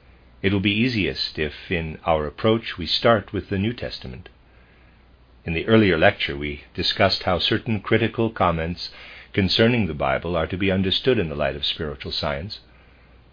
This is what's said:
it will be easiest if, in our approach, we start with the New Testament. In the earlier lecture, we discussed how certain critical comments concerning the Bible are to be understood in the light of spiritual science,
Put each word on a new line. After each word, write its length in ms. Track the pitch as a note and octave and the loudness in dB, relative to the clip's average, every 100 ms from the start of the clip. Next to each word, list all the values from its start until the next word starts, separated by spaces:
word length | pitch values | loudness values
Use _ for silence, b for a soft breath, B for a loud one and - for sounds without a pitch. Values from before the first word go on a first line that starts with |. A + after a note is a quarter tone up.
| b b b b | b b b b
it 100 | G2 | 0
will 80 | G2 | 2
be 180 | G#2 G#2 | 2 0
easiest 600 | B2+ A2+ D#2 C2 - - | 0 0 -2 -2 -6 -4
if, 160 | D2 - - | -6 -6 -6
in 280 | F2 D#2+ - | -4 -4 -4
our 220 | F2 D#2+ D2 | 0 2 0
approach, 500 | - A2 A2+ - - | 0 2 2 0 -8
we 100 | D#2+ | -4
start 460 | - A#2 A2 - | 2 4 4 2
with 160 | F#2+ - | -6 -4
the 100 | G2 | -2
New 140 | G#2+ | -2
Testament. 560 | B2 C#2+ - B1+ B1 - - _ b b b b b b b _ - - | -4 -8 -10 -14 -16 -18 -20 _ b b b b b b b _ -14 -6
In 80 | |
the 120 | E2 - | -4 4
earlier 300 | A2+ G2+ D#2+ | 6 8 6
lecture, 400 | F#2+ - - C#2+ | 4 4 -2 -6
we 280 | D2 C#2+ - | -6 -8 -10
discussed 480 | - F2 - G2 - | -4 -2 2 2 2
how 160 | - E2+ | 0 0
certain 420 | - G#2+ - G#2+ | 0 -2 -2 -4
critical 480 | - A2 A2 - A2+ | 2 2 2 0 -2
comments 600 | - F2+ E2 E2 F2 - B B B B | 2 0 2 -2 -6 -10 B B B B
concerning 540 | - F#2 - A2+ B2 F#2 | 0 2 4 4 4 0
the 80 | |
Bible 420 | D2 C#2 C2 E2+ E2+ | 0 -2 -2 -2 -2
are 100 | D#2+ | -2
to 120 | F#2 | -2
be 120 | G2 | 0
understood 480 | F#2+ F#2+ - B2+ A#2+ | 0 0 0 0 0
in 120 | E2 | 0
the 40 | |
light 220 | D2 C#2+ C#2+ | -2 -4 -2
of 80 | |
spiritual 480 | - - D2+ C#2+ - | -6 -6 -6 -8 -10
science, 480 | - D#2+ C#2+ G2+ - - b b b b b _ | -6 -4 -6 -8 -14 -20 b b b b b _